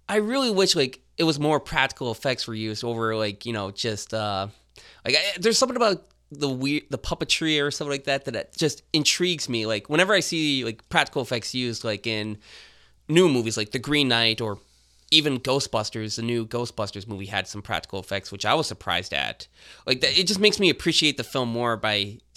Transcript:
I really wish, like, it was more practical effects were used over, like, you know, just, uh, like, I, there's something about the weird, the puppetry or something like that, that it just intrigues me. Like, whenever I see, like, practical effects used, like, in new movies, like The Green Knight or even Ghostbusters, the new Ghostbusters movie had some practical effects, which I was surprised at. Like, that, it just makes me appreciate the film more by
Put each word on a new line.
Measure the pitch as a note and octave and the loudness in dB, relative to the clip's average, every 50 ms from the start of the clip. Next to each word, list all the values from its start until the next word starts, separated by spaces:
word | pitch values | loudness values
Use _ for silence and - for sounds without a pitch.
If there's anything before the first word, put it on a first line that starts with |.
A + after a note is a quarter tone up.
| _ - | _ -2
I | G3 G#3+ | 0 0
really | G#3 G#3+ B3+ C#4 C4+ A#3+ | 0 0 0 0 0 2
wish, | G#3 F#3 F#3+ F3+ - | 2 4 4 4 4
like, | E3+ C#3 C3 - - _ _ _ - | 2 0 0 -2 -8 _ _ _ 0
it | E3+ | 2
was | D#3+ D#3 D3 | 2 2 2
more | D3 D3+ D#3 C#3+ | 2 2 2 2
practical | - - - D#3 C3 C3+ - - C#3 A#2+ | 0 0 0 2 2 2 0 -4 -6 -6
effects | A2 - - C#3 B2+ A#2 - - | -4 -2 -2 -2 -2 -2 -4 -6
were | A2+ | -6
used | A2 A2 A2 G#2+ G#2 - | -4 -4 -4 -4 -4 -4
over, | A#2+ A#2 A2+ A2+ A2 A2 | -4 -2 -2 0 0 0
like, | A2 G#2+ G#2 G2+ G2+ - | 0 0 -2 -4 -6 -6
you | A#2 A#2 | -6 -4
know, | G#2+ G2+ F#2+ | -4 -4 -6
just, | G2+ - - A#2+ G#2+ G#2 - - - | -6 -4 -4 -4 -4 -4 -6 -6 -6
uh, | A2 G#2+ G#2 G2+ F#2+ G2 G#2 - _ _ _ _ - - - - - - | -4 -4 -2 -2 -4 -4 -6 -8 _ _ _ _ -20 -20 -20 -20 -8 -2
like, | C3 C3 | 0 2
I, | D3+ F3 G3+ F#3+ F3+ | 2 2 0 -2 0
there's | F3 A3+ A3+ - | 2 2 4 6
something | C4 B3 B3 B3 | 6 6 6 6
about | A#3 G#3+ F#3+ E3 - _ _ _ _ _ | 4 4 4 2 -2 _ _ _ _ _
the | D3 C#3+ D3 C#3 | -6 -2 -2 -2
weird, | C3 B2+ C3 C#3 D3 D3 - - | 0 0 -2 -2 -2 -2 -2 -4
the | C#3+ - | -6 -6
puppetry | - - D#3+ - D#3 - - - E3 D#3+ D#3 D3 C#3+ | -4 -4 -4 -4 -2 0 0 0 2 2 2 2 2
or | C#3+ | 0
something | C#3 - D#3 C#3+ | -2 -4 -4 -4
like | C#3+ C3+ C3+ | -4 -4 -2
that, | - C3+ C#3 - | 0 -2 0 -2
that | C#3 A#2+ | -4 -6
it | G#2 - - - - | -6 -6 -6 -4 -2
just | E3+ D3 - - - _ | 0 0 0 -4 -4 _
intrigues | - D#3 D3 - - - F3+ F3+ F3 D3 - - | 0 2 4 4 2 4 2 2 0 0 -2 -2
me. | B2 A2+ A2 | -2 0 0
Like, | A2 A2 G#2 G2 - | 0 0 -2 -2 0
whenever | D3 D#3+ F3+ F#3+ G#3+ | 2 4 4 6 4
I | F#3+ | 4
see, | D3+ - E3+ E3 D#3 D3 C#3 C3 A#2+ | 2 0 0 0 0 2 0 0 0
like, | A#2 A2 - - - | -2 -6 -8 -8 -2
practical | - E3 D3 - - D3 | 0 2 2 2 0 -4
effects | B2+ - B2+ A#2 A2 - - | -2 -2 -4 -4 -4 -4 -4
used, | B2+ B2+ A#2+ A2+ - - | -2 -2 -2 -4 -4 -4
like, | A#2 G#2+ G2+ - | -4 -4 -4 -4
in | A#2+ A2+ G#2+ G#2 G#2+ G#2+ G#2 - - - - - - - - - _ _ _ _ - | -4 -4 -2 -4 -4 -6 -8 -12 -16 -20 -20 -20 -20 -20 -20 -20 _ _ _ _ 2
new | D#3 E3+ F#3 E3+ | 4 6 6 6
movies, | C#3 B2 A2+ A2+ A2 | 4 2 0 0 -2
like | A#2 G#2+ - | -4 -4 -4
The | - B2+ | -6 -6
Green | A2 C#3+ D3 D3 C#3+ C3 | -4 0 0 2 2 2
Knight | A#2+ A#2 A#2 A2+ A2 A2 | 2 2 2 2 2 0
or | A#2+ G#2+ G2+ G2 - _ _ _ _ _ _ _ _ _ | -2 -4 -6 -8 -12 _ _ _ _ _ _ _ _ _
even | - D#3 D3 D3+ C#3 A#2+ | 4 4 4 4 0 -2
Ghostbusters, | - C3+ B2+ C#3 C3+ - - A2+ A2 - - A#2 G#2+ G#2+ G#2 - | 0 0 0 0 0 0 -2 -4 -4 -4 -6 -8 -8 -6 -6 -6
the | |
new | A2+ A#2 A#2+ A#2 A2+ | -4 -2 -2 -2 -4
Ghostbusters | A2 - A#2 A#2+ A#2 - - G#2 G2 - G2+ F#2+ A#2 | -4 -4 -6 -6 -6 -6 -6 -8 -6 -8 -10 -12 -10
movie | G#2+ F#2+ G2 F#2 | -10 -10 -8 -6
had | G2+ G2 F#2 - | -4 -4 -4 -4
some | - G#2 | -8 -12
practical | F#2+ - G#2+ D#2+ - - - G2 | -8 -6 -6 -6 -6 -6 -10 -10
effects, | F#2 - F#2+ G2 F#2+ - | -8 -6 -8 -8 -8 -10
which | - F#2+ - | -10 -4 0
I | G#2 B2 | 0 2
was | D#3 D#3 - | 2 0 -2
surprised | - - - - F2 F2 F2+ - - | -6 -8 -6 -4 -4 -4 -4 -4 -4
at. | C#2+ C2+ G#1+ - - - - _ _ - - - - - | -4 -4 -4 -6 -10 -16 -20 _ _ -20 -20 -20 -10 -4
Like, | - C3 B2+ | -4 -2 0
that, | - C3+ C#3 E3+ | 0 0 2 0
it | F#3 E3+ | 0 0
just | G#3 F#3 | 2 2
makes | G#3 G#3 G#3 - | 4 4 4 4
me | G3+ F3 | 4 2
appreciate | C#3 - - F3+ D#3+ - E3 D3+ C3+ | 2 2 0 0 2 2 2 2 0
the | - B2 | -2 -6
film | - - C3+ B2+ A#2+ | -6 -4 -4 -2 -2
more | A#2 A#2 A#2+ A#2+ A2+ G#2 | -2 -2 0 0 -2 -2
by | G2 G#2+ G#2 G#2 G2+ G2+ G#2+ B2 - _ - | -2 -2 -2 -2 -2 -4 -8 -12 -18 _ -14